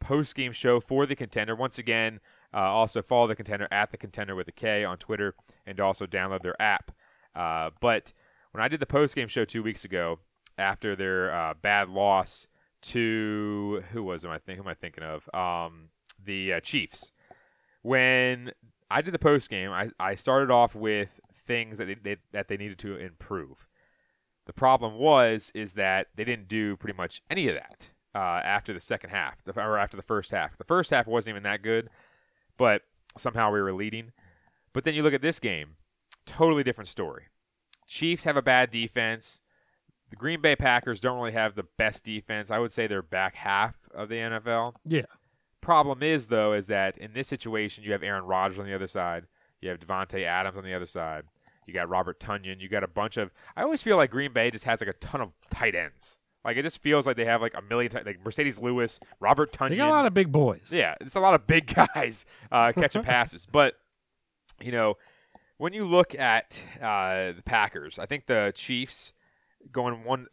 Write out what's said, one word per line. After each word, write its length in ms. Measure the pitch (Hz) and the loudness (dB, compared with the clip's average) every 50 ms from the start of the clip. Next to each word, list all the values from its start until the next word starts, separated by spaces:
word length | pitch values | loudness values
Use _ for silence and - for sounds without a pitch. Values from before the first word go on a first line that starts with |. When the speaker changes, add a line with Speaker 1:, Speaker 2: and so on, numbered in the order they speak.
Speaker 1:
post-game 520 | - - 139 151 151 - - - 131 123 | -6 -2 0 0 0 -2 -4 -6 -6 -6
show 280 | 117 - - 123 120 120 | -6 -2 2 4 4 4
for 240 | - - 131 135 143 | 2 0 0 0 2
The 100 | 139 143 | 0 -2
Contender. 380 | - 131 107 - 113 107 110 113 | -4 -6 -6 -4 -4 -2 -2 -2
Once 240 | 110 131 127 - - | -4 -4 -4 -6 -6
again, 420 | 117 117 113 113 113 113 110 104 _ _ _ _ _ _ - | -2 0 0 0 0 -2 -4 -8 _ _ _ _ _ _ -2
uh, 40 | 104 | 0
also 420 | 98 95 98 113 113 107 - 117 | 0 2 4 4 2 2 0 -4
follow 240 | - - 127 120 120 | -2 2 4 4 4
The 100 | 110 107 | 4 2
Contender 320 | - 104 104 104 101 101 - | -2 -6 -6 -4 -4 -4 0
at 200 | - 104 104 - | 0 0 0 0
The 80 | - - | -2 -10
Contender 360 | - 101 - - 104 98 98 | -14 -12 -10 -10 -8 -6 -6
with 140 | 90 90 - | -8 -8 -8
a 40 | |
K 320 | - - - 110 107 104 104 | -8 -6 -2 0 0 0 0
on 120 | 92 90 90 | -2 -4 -8
Twitter 360 | - - 110 101 101 98 - _ _ _ - _ - | -6 -6 -4 -2 -2 -4 -6 _ _ _ -20 _ -18
and 120 | 98 98 95 | -10 -4 0
also 260 | 98 98 95 - 101 | 0 0 0 0 -4
download 340 | 87 101 95 92 95 95 92 | -4 -2 -2 -2 -2 -4 -4
their 180 | - 90 85 - | -4 -4 -2 0
app. 320 | 107 107 98 - - - - _ _ _ _ _ _ _ - | 2 2 2 0 -2 -8 -20 _ _ _ _ _ _ _ -8
Uh, 360 | 87 87 82 80 80 80 80 78 - | -6 -4 -2 -2 -2 -4 -6 -4 -2
but 320 | - 120 113 104 - - - _ _ _ _ _ _ _ | 0 2 2 0 -2 -8 -20 _ _ _ _ _ _ _
when 100 | - 110 | -6 -2
I 60 | 110 131 | -2 -2
did 120 | 156 156 | -2 -2
the 60 | 139 | -2
post-game 420 | - - 139 147 135 - 139 120 110 | 0 2 2 2 2 0 -4 -6 -4
show 160 | - 123 110 | -2 -2 -2
two 180 | - - 113 | -2 -4 -6
weeks 220 | 107 107 107 - - | -6 -6 -6 -8 -10
ago 360 | 92 95 90 85 85 82 82 _ _ _ _ - - _ | -6 -4 -4 -2 -4 -4 -6 _ _ _ _ -20 -12 _
after 400 | - 98 98 101 - - 107 98 | -2 -2 -2 -2 -2 -4 -6 -4
their, 380 | 92 98 95 95 92 92 95 76 | -4 -4 -2 -2 -2 -2 -2 -2
uh, 200 | 85 82 80 78 80 | -2 -4 -4 -4 -4
bad 300 | - 104 104 101 101 92 | 0 2 2 2 0 0
loss 580 | 92 98 101 101 98 95 92 - - - - - _ _ _ _ _ _ | 0 2 4 4 4 4 2 0 -6 -12 -14 -16 _ _ _ _ _ _
to, 1000 | - - - 120 117 113 113 110 107 107 107 107 104 104 104 104 101 101 104 98 92 90 | -10 -6 -2 -2 0 0 0 -2 -2 -4 -4 -4 -4 -4 -4 -4 -4 -4 -6 -6 -8 -8
who 100 | 110 117 | -10 -8
was, 220 | 104 92 90 82 85 | -8 -8 -8 -8 -8
am 60 | 87 | -10
I 80 | 80 78 | -10 -10
think, 200 | _ - 95 95 | _ -14 -14 -12
who 60 | 98 | -10
am 40 | 95 | -12
I 60 | 80 | -12
thinking 280 | - - 85 - - 80 | -10 -12 -14 -14 -12 -10
of? 240 | 80 78 76 - - - | -10 -10 -10 -10 -8 -4
Um, 540 | 92 90 90 87 85 85 82 82 82 80 82 _ _ _ - - - | -2 -2 -2 -2 -2 -4 -6 -10 -16 -20 -20 _ _ _ -20 -20 -14
the, 320 | 95 104 98 95 95 95 90 | -10 -8 -6 -4 -2 -2 -2
uh, 60 | 82 | -2
Chiefs. 500 | - - - 135 - - - - - - _ _ _ - - _ _ _ _ _ _ _ _ _ | -4 -4 -6 -6 -6 -6 -10 -14 -16 -16 _ _ _ -20 -20 _ _ _ _ _ _ _ _ _
When 720 | - 117 131 131 127 127 127 127 127 127 127 123 123 123 - _ _ _ _ _ _ - | -4 0 2 4 4 4 4 4 4 2 0 -2 -6 -14 -16 _ _ _ _ _ _ -4
I 120 | 101 139 | -2 -2
did 100 | 151 165 | -2 -2
the 60 | 165 160 | -2 2
post-game, 520 | - 151 147 139 - - 110 95 92 98 | 4 4 4 4 2 -2 -6 -6 -6 -4
I, 200 | 92 90 101 117 - - | -4 -4 -4 -6 -4 -4
I 160 | 90 95 101 | -4 -4 -4
started 360 | - - 135 131 135 139 127 | -2 0 2 2 4 4 6
off 220 | 123 120 120 113 - | 6 6 6 4 2
with 460 | 107 110 110 104 104 101 98 - - _ _ | 0 -2 0 0 0 -2 -4 -8 -18 _ _
things 460 | _ _ _ - 123 117 117 110 107 104 | _ _ _ -4 -2 -2 -2 -4 -8 -10
that 80 | 104 | -8
they, 80 | 95 98 | -8 -8
they, 220 | 107 101 101 101 92 _ _ | -8 -8 -8 -8 -8 _ _
that 160 | - 101 98 - | -8 -8 -6 -6
they 80 | 104 | -6
needed 220 | 101 101 104 95 - | -6 -8 -8 -10 -10
to 160 | - 101 98 | -10 -10 -10
improve. 720 | - 87 90 82 - - - 104 90 71 67 69 - - _ _ _ _ _ _ _ _ _ _ _ _ _ _ _ _ | -10 -12 -14 -14 -16 -12 -8 -8 -8 -8 -10 -16 -20 -20 _ _ _ _ _ _ _ _ _ _ _ _ _ _ _ _
The 60 | - | -16
problem 420 | - - 131 131 131 127 120 110 107 | -4 2 4 6 6 4 2 -2 -2
was, 560 | 113 135 156 147 135 123 113 113 110 - - - | 2 4 6 8 8 6 6 4 0 -4 -8 -8
is 180 | 107 107 98 90 | -8 -8 -6 -2
that 340 | 104 98 95 95 95 92 - _ | 0 0 2 2 0 0 -4 _
they 100 | - 107 | -6 -4
didn't 240 | 120 120 113 101 90 | -4 -4 -6 -6 -4
do 280 | 110 110 107 104 101 | -4 -2 -2 -2 -4
pretty 200 | - - 104 98 | -6 -8 -10 -8
much 260 | 92 87 85 - - _ - | -6 -8 -8 -8 -10 _ -6
any 180 | - 190 165 120 | -4 -2 0 0
of 60 | 80 | 0
that, 360 | 62 - - - - - - _ _ _ _ - | -2 -6 -12 -20 -20 -20 -20 _ _ _ _ -6
uh, 260 | 101 95 90 85 87 - | -4 -2 -2 -2 -2 0
after 280 | 80 101 104 - - | 0 0 -2 -2 -4
the 80 | 101 87 | -10 -8
second 300 | - - 117 95 - 90 | -6 -6 -6 -6 -6 -6
half, 320 | 101 98 82 65 - - - | -4 -4 -4 -4 -8 -12 -12
the, 140 | 95 98 113 | -10 -6 -4
or 160 | 101 107 107 | -2 0 0
after 200 | 104 101 104 - | 0 0 -2 -4
the 60 | 95 | -8
first 280 | - - 110 104 98 - | -6 -4 -4 -4 -4 -2
half. 260 | 113 95 78 82 - | -4 -4 -4 -4 -8
The 80 | - - | -8 -4
first 260 | - 165 185 165 - | 0 0 0 2 2
half 160 | 151 127 117 | 2 0 2
wasn't 260 | 110 113 120 98 113 107 | 2 0 -2 -2 -2 -6
even 80 | 101 | -6
that 200 | 101 101 104 104 | -4 -4 -4 -2
good, 280 | 98 110 92 113 117 - _ _ _ _ _ _ _ _ _ _ _ _ _ | -2 0 0 0 -2 -4 _ _ _ _ _ _ _ _ _ _ _ _ _
but 260 | - 127 117 104 101 _ _ _ _ _ - - | 2 4 4 4 2 _ _ _ _ _ -20 -12
somehow 340 | - - 127 110 117 113 107 | -8 -6 -4 0 0 2 2
we 80 | 104 104 | 2 2
were 120 | 98 95 | 0 0
leading. 400 | 92 92 104 107 110 113 113 113 - _ _ _ _ _ _ _ _ _ _ _ | -2 -4 -6 -6 -8 -10 -14 -16 -20 _ _ _ _ _ _ _ _ _ _ _
But 120 | - 143 - | -6 -4 -2
then 100 | 160 151 | -2 0
you 80 | 151 | 2
look 120 | 151 151 139 | 2 2 2
at 80 | 131 | 2
this 180 | 131 160 170 - | 0 0 -2 -2
game, 360 | - 113 92 78 73 76 78 _ _ _ _ _ _ - - - - | -2 -4 -4 -4 -8 -10 -16 _ _ _ _ _ _ -20 -20 -18 -18
totally 380 | - - - 160 165 156 147 | -8 0 2 4 4 4 4
different 260 | 135 123 117 - 104 - | 2 0 -2 -4 -6 -10
story. 360 | - - 95 76 - - - _ _ _ _ _ _ _ _ _ - - _ - | -6 -6 -6 -6 -8 -12 -18 _ _ _ _ _ _ _ _ _ -20 -20 _ -12
Chiefs 360 | - - 156 170 175 165 - | -6 -2 0 0 0 0 0
have 120 | 160 143 | 0 0
a 60 | 143 | 2
bad 280 | 123 135 127 127 127 120 | 4 6 6 6 6 4
defense. 720 | - 117 117 113 - 127 117 113 113 110 - - - - _ _ _ _ _ _ _ _ _ _ _ _ _ - | 0 -4 -6 -4 -2 -2 0 0 -2 -4 -8 -12 -16 -16 _ _ _ _ _ _ _ _ _ _ _ _ _ -20
The 60 | - | -12
Green 240 | - 120 151 170 160 | -6 -6 -4 -2 2
Bay 140 | 147 156 143 | 4 4 4
Packers 460 | - 143 131 123 123 - 127 117 - | 4 4 4 4 4 2 0 -4 -2
don't 180 | - 127 127 123 | -2 -2 -2 -2
really 140 | 120 113 | -4 -2
have 240 | 110 113 110 110 101 | 0 0 0 0 -2
the 100 | 107 95 - _ | -4 -10 -6 _
best 280 | - 113 110 107 - - | 0 0 0 -2 -4 -8
defense. 460 | 110 107 107 - - 110 107 104 95 | -8 -8 -8 -6 -6 -6 -6 -4 -2
I 100 | 110 110 | -2 -2
would 100 | 120 113 | -2 -2
say 160 | - - 117 | -2 -2 -2
they're 160 | 104 104 95 | -2 -2 -4
back 320 | 87 - - 92 95 95 - | -6 -4 -2 -2 -2 -2 -4
half 420 | - - 101 98 98 107 117 - - _ - | -4 -2 0 2 2 2 0 -2 -8 _ -16
of 160 | - - 107 104 | -12 -10 -8 -8
the 120 | 117 117 | -6 -6
N 120 | 113 113 | -6 -6
F 140 | 113 110 107 | -6 -6 -2
L. 280 | 117 117 113 117 123 120 _ - | -2 0 0 0 -2 -6 _ -6
Speaker 2:
Yeah. 160 | 156 165 147 - - _ _ _ _ _ _ _ _ _ _ | -2 -2 -2 -2 -4 _ _ _ _ _ _ _ _ _ _
Speaker 1:
Problem 400 | - - 170 156 147 143 135 127 | 2 4 6 6 6 4 2 0
is, 260 | 143 156 160 147 117 107 | 0 2 2 0 0 2
though, 240 | 120 110 107 107 | 2 4 4 4
is 160 | 104 104 98 101 | 2 0 0 0
that 280 | 107 98 95 95 - | 0 0 0 0 -2
in 160 | - - 107 | -6 -12 -12
this 140 | 107 127 131 | -8 -8 -8
situation, 560 | - 143 127 - 117 110 107 107 104 - - | -6 -8 -8 -6 -4 -4 -2 -4 -4 -6 -8
you 80 | 107 104 | -6 -4
have 140 | 101 98 78 | -4 -4 -4
Aaron 200 | 101 101 95 92 | -4 -4 -4 -2
Rodgers 360 | 92 95 92 95 98 92 98 | 0 2 2 2 0 -2 -4
on 60 | 101 | -8
the 80 | 98 98 | -6 -6
other 120 | 95 95 | -6 -6
side. 400 | 92 - 98 87 87 85 85 87 _ _ _ _ _ _ _ | -6 -4 -4 -4 -4 -4 -6 -8 _ _ _ _ _ _ _
You 80 | - 90 | -10 -10
have 100 | 90 82 | -8 -8
Davante 440 | 82 80 95 95 95 - - 95 92 | -6 -6 -4 -4 -4 -4 -4 -4 -2
Adams 320 | 85 87 92 95 98 92 | 0 0 0 -2 -4 -6
on 60 | 98 | -10
the 120 | 95 95 92 | -10 -8 -8
other 120 | 90 90 | -8 -8
side. 380 | 85 - 90 82 80 78 78 78 78 _ _ _ _ _ _ _ | -8 -8 -8 -6 -6 -8 -10 -12 _ _ _ _ _ _ _ _
You 80 | - 87 | -8 -6
got 140 | 90 87 85 | -4 -4 -2
Robert 320 | 92 92 92 90 87 - | 0 0 0 -2 -6 -10
Tonyan. 400 | - 110 101 101 95 95 95 95 | -8 -8 -8 -8 -8 -10 -12 -10
You 80 | 95 92 | -8 -4
got 160 | 107 101 95 | -4 -2 -2
a 40 | 90 | -2
bunch 280 | - 104 101 110 - | -2 -4 -4 -4 -2
of, 160 | 117 104 92 _ _ - - - | -4 -6 -6 _ _ -20 -12 -6
I 60 | - - | -4 -2
always 180 | 302 320 269 | -2 -2 0
feel 140 | - 220 208 | 2 4 6
like 160 | 180 143 123 | 6 6 4
Green 200 | 104 127 143 139 | 2 -2 -4 0
Bay 200 | 120 120 113 123 | 2 2 2 2
just 120 | 113 107 - | 0 -2 -2
has, 140 | 127 113 113 | -2 -2 0
like, 100 | 110 98 | -2 -6
a 20 | |
ton 280 | 92 - - - - 139 | -8 -8 -10 -8 -6 -6
of 120 | 117 90 - _ _ - | -6 -6 -10 _ _ -12
tight 240 | - - 120 113 90 | -6 -2 0 0 0
ends. 440 | 85 82 76 - - - - - _ _ _ _ _ - | 0 -4 -6 -8 -16 -18 -18 -18 _ _ _ _ _ -6
Like, 120 | 117 117 | -4 -2
it 60 | 127 | -2
just 180 | 143 165 - - | -2 -4 -6 -4
feels 240 | - 147 147 147 135 | 0 4 4 4 4
like 120 | 139 123 | 2 0
they 80 | 117 117 | 0 2
have, 180 | 117 117 113 | 2 2 2
like, 120 | 113 117 - | 2 -2 -6
a 80 | - | -6
million, 280 | 101 101 113 120 120 117 | -6 -2 0 0 0 0
ti-, 140 | 113 117 - | -4 -6 -8
like, 180 | 104 98 87 92 | -8 -8 -8 -8
Mercedes 360 | 113 110 - 147 139 117 104 | -6 -2 -2 -2 -2 -2 -2
Lewis, 400 | 113 123 123 123 120 110 - - - - - - | -2 -2 0 0 0 -2 -4 -8 -16 -20 -10 0
Robert 340 | 101 104 127 135 151 147 | 4 4 4 4 4 0
Tonyan. 180 | - - 135 135 | 0 -2 -2 0
Speaker 2:
They 60 | 165 220 | 0 2
got 100 | 285 302 | 4 4
a 20 | |
lot 160 | 311 294 277 | 6 6 4
of 80 | 226 180 | 4 4
big 160 | 196 190 156 | 4 4 4
boys. 380 | 139 156 143 120 95 - - - | 4 4 4 4 2 -2 -6 -2
Speaker 1:
Yeah, 240 | 165 170 110 80 76 - | 0 2 2 2 0 -4
it's 160 | - 131 - | -8 -6 0
a 40 | 196 | 4
lot 140 | 190 190 180 | 6 8 8
of 140 | 151 - - | 8 6 6
big 260 | 160 165 151 - - | 4 4 4 4 6
<laughs> 200 | 170 156 - - | 6 6 6 4
guys, 300 | 147 135 117 113 - - _ - - - - | -2 -2 -4 -4 -8 -14 _ -20 -20 -4 2
uh, 180 | 127 120 117 120 | 4 6 6 6
catching 320 | 113 - 151 139 - 208 | 6 4 2 2 2 0
Speaker 2:
<laughs> 0 | |
Speaker 1:
passes. 420 | - - 123 123 117 - - 87 - - | 2 4 4 4 4 2 -4 -14 -6 2
But, 240 | - 147 143 131 - _ _ _ _ _ _ _ _ _ _ _ _ _ _ - - - | 6 6 6 6 4 _ _ _ _ _ _ _ _ _ _ _ _ _ _ -18 -16 -12
you 100 | - 123 | -8 -2
know, 280 | 123 117 110 107 104 - _ _ _ _ _ _ _ - _ _ _ - | 0 2 2 2 2 0 _ _ _ _ _ _ _ -20 _ _ _ -8
when 140 | 143 175 | -6 -6
you 100 | 190 220 | -4 -4
look 320 | 208 180 170 180 175 - - | -2 4 4 4 4 4 2
at, 480 | 131 135 123 110 113 - - - - - - - - | 0 2 4 4 4 2 -2 -10 -14 -14 -16 -12 -6
uh, 520 | 135 110 104 98 95 92 92 95 95 92 | -2 0 0 0 0 0 0 -2 -2 -4
the 100 | 87 87 - | -6 -8 -4
Packers, 540 | - 120 113 104 98 - 80 73 85 - - | 0 2 2 2 2 -2 -6 -12 -12 -12 -10
I 80 | 95 | -8
think 200 | - 143 143 - | -8 -8 -6 -2
the 260 | - 123 110 104 101 - | 0 0 2 2 0 -2
Chiefs 580 | - - - 127 120 131 - - - - - - _ _ _ _ _ _ _ _ _ - - | -4 -6 -4 -4 -4 -4 -6 -8 -10 -10 -12 -14 _ _ _ _ _ _ _ _ _ -16 -8
going 320 | 127 131 123 123 120 113 113 | -6 -4 -2 -2 -4 -4 -4
one, 240 | 117 131 127 123 - | -2 -2 -4 -4 -8